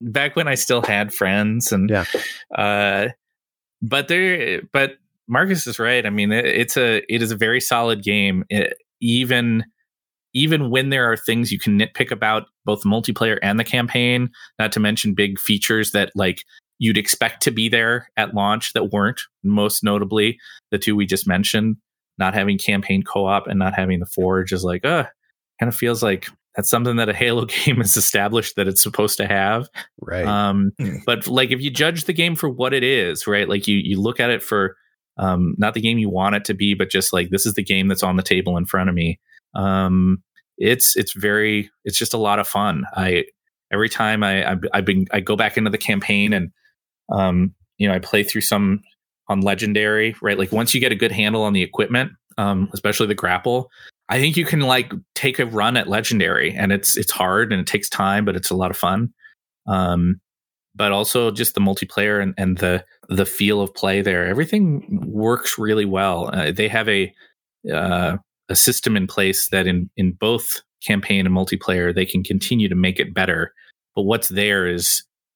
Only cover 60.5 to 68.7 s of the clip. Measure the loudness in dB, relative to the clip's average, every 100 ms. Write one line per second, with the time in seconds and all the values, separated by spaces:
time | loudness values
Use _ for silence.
60.5 | _ _ -2 0 0 0 0 0 0 -2
61.5 | 2 2 0 -4 -2 0 0 -2 -2 -2
62.5 | 0 0 0 -4 _ -4 0 0 0 2
63.5 | 2 0 -2 0 2 2 0 0 0 0
64.5 | 2 2 0 -4 -6 -4 -2 0 0 -2
65.5 | -4 0 0 0 0 0 0 -2 -2 -2
66.5 | 0 0 0 2 0 0 -6 -20 _ _
67.5 | _ -6 -2 0 0 0 -4 -8 _ -4
68.5 | 2 2